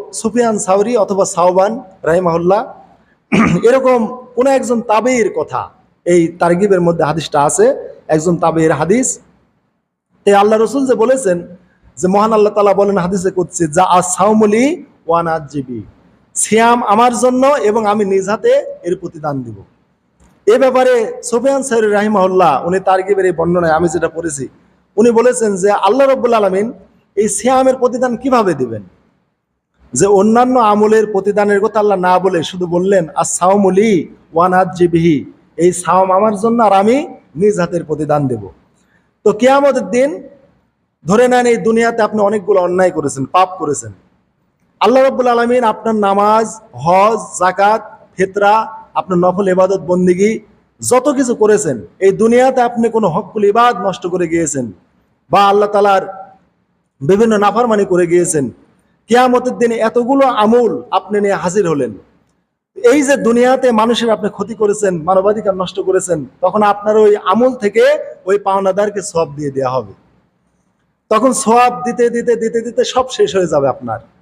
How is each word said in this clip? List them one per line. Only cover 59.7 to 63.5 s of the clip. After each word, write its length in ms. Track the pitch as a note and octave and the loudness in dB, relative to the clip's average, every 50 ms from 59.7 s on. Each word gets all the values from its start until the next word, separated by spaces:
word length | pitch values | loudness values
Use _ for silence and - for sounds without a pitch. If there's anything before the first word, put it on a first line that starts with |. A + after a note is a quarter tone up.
| A#3 | 0
এতগুলো 520 | A3+ A3 A3 G#3+ A#3+ A#3+ A3+ C#4 C#4 C4+ C4 | 0 -2 -2 -2 -2 -2 0 0 2 2 2
আমল 540 | A#3 G#3+ G#3+ G#3 A#3 B3 B3 G#3 E3 - - - | 2 0 2 2 2 2 2 0 -2 -6 -8 -6
আপনি 300 | - F#3+ - - G#3 G#3 | -6 -6 -4 -4 -4 -2
নিয়ে 120 | G3+ G3 G3 | -2 -2 -2
হাজির 360 | E3+ D3+ F3+ E3+ G#3+ G3 E3+ | -2 -4 -4 -2 -2 -2 0
হলেন। 240 | D#3 C#3+ C3 A#2 G#2 F2+ - _ _ _ _ _ _ _ _ _ _ _ _ _ _ | 0 -2 -4 -6 -6 -12 -20 _ _ _ _ _ _ _ _ _ _ _ _ _ _
এই 280 | - - A#3+ C4 D4+ C#4 | 0 2 2 4 4 2
যে 140 | C4 C#4+ A3+ | 2 0 0
দুনিয়াতে 540 | F3+ A3+ A#3 A#3+ A#3+ B3+ | 0 0 2 2 2 2